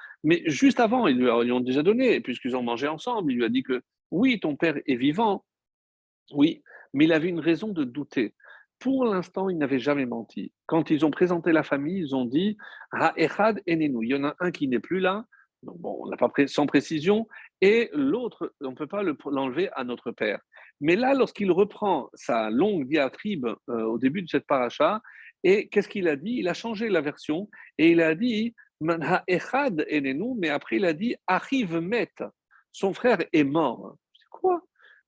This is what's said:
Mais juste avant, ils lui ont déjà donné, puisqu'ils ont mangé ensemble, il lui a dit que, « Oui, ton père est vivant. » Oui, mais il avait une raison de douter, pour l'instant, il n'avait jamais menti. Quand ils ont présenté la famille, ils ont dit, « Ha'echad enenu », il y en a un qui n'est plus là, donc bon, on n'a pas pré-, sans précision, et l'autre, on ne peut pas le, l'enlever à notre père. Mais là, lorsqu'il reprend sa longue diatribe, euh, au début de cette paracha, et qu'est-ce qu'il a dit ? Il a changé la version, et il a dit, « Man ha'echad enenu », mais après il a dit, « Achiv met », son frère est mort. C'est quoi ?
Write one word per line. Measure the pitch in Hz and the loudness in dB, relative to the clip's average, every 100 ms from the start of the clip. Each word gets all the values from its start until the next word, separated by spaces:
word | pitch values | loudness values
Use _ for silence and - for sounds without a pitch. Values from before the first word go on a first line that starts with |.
| - - | -20 -4
Mais | 151 175 160 | 0 2 0
juste | 135 269 233 | 4 4 6
avant, | 226 254 208 | 2 4 2
ils | 123 | 4
lui | 123 117 120 | 4 4 2
ont | 123 | 0
déjà | 123 131 | 0 2
donné, | 160 233 262 135 | 2 4 2 2
puisqu'ils | 117 120 123 127 | -2 -6 -4 -4
ont | |
mangé | 120 117 143 | -2 -2 -4
ensemble, | 156 - 233 160 | -4 -4 -2 -2
il | 123 | 0
lui | |
a | 113 | 2
dit | 123 | 0
que, « | 127 127 - _ _ | -2 -4 -6 _ _
Oui, | 170 262 233 | 0 2 2
ton | 160 143 | -2 0
père | 170 151 - | 0 -2 -2
est | 123 | 0
vivant. » | 135 160 226 190 - _ _ _ _ _ _ _ _ | 0 2 0 0 -6 _ _ _ _ _ _ _ _
Oui, | 143 151 - _ - - | 2 2 2 _ -20 -8
mais | 135 | 2
il | 156 | 4
avait | 160 170 | 4 2
une | 170 | -2
raison | 147 160 214 | 0 0 -2
de | 175 | -4
douter, | 127 127 139 - 104 - - - _ _ | -4 -6 -6 -4 -4 -6 -20 -20 _ _
pour | 247 269 | -2 0
l'instant, | 240 190 165 - 190 | 2 0 -4 -4 -4
il | 175 | -2
n'avait | 139 135 | 0 0
jamais | 123 143 127 | 0 0 -2
menti. | 117 107 - 98 - - | -6 -10 -10 -12 -14 -2
Quand | 160 151 | 0 2
ils | 151 | 2
ont | 156 | 2
présenté | - 180 175 175 | 2 0 2 2
la | 160 | 2
famille, | 143 139 143 196 | 2 -2 -2 -4
ils | 151 | -2
ont | 135 | -2
dit, « | 123 139 202 214 - - - | 0 0 0 -4 -12 -20 -12
Ha'echad | - 156 - 160 - 214 202 - | -2 -2 2 0 2 2 2 -2
enenu », | 165 151 120 | 0 0 -2
il | 113 | -2
y | |
en | 139 | -2
a | 143 - | -2 -4
un | 180 | -6
qui | 156 139 | -4 -2
n'est | 120 | -2
plus | - 185 | 0 -2
là, | 185 202 233 _ _ _ | 0 -2 -8 _ _ _
donc | - 175 | -18 -14
bon, | 107 98 | -10 -10
on | - | -10
n'a | 117 | -2
pas | 120 | 0
pré-, | - 139 | 2 0
sans | - 147 | 0 2
précision, | 143 - 156 160 208 226 - - _ | 0 0 -2 0 0 -2 -12 -20 _
et | 190 226 233 | 4 4 2
l'autre, | 151 135 214 233 - 165 - | -2 0 0 -4 -8 -12 -10
on | 131 | -12
ne | 127 | -10
peut | 147 | -8
pas | 202 | -4
le, | 196 139 147 | -4 -4 -4
l'enlever | 139 135 127 190 | -4 -2 -2 -4
à | - | -4
notre | 123 120 - | -8 -6 -8
père. | 110 110 - - - - _ | -4 -4 -4 -10 -20 -20 _
Mais | 147 | 2
là, | 185 254 | 2 4
lorsqu'il | 277 226 - 196 | 2 0 0 0
reprend | 170 202 - 208 160 117 | 2 0 0 -2 -2 -4
sa | - - 117 110 | -12 -2 -2 0
longue | 113 202 190 127 | 2 2 0 -2
diatribe, | 156 135 - 214 185 120 - - | 0 0 -2 -6 -4 -4 -6 -6
euh, | 117 | -4
au | 113 117 | -2 0
début | 131 165 | 0 -2
de | 170 | -2
cette | 139 - | -4 0
paracha, | 139 120 - 151 214 - - - _ | 0 0 0 0 0 -8 -20 -20 _
et | 180 202 - | 2 2 2
qu'est-ce | 202 190 | -2 -2
qu'il | 208 175 | -2 -2
a | 143 | -2
dit ? | 196 247 | -4 -4
Il | 180 | -4
a | |
changé | - 233 208 226 | -4 -6 -6 0
la | 180 | 0
version, | 147 - - 156 208 - - - | 0 -6 -6 -6 -6 -16 -14 2
et | 160 | 4
il | 170 | 6
a | 160 | 4
dit, « | 160 247 214 226 - _ _ | 2 0 0 -2 -6 _ _
Man | 156 165 | -4 -2
ha'echad | 170 180 - 180 - 262 285 160 - | 0 0 0 -2 0 -2 0 -2 -2
enenu », | 151 139 135 226 247 | -2 -2 -4 -4 -4
mais | 160 | -2
après | 147 - 220 | -2 -2 0
il | |
a | 185 | 0
dit, « | 156 233 - - | 0 -4 -6 -2
Achiv | 185 - 269 196 165 | -2 0 -2 0 -2
met », | 170 233 165 - - - _ _ _ | -2 -2 -4 -6 -12 -12 _ _ _
son | - 190 | -4 -4
frère | 180 - 196 - | 0 2 2 2
est | 160 | 2
mort. | 139 156 143 113 - 151 _ | 2 2 0 -2 -12 -20 _
C'est | _ _ | _ _
quoi ? | - 370 349 - _ - _ | -2 0 0 -4 _ -20 _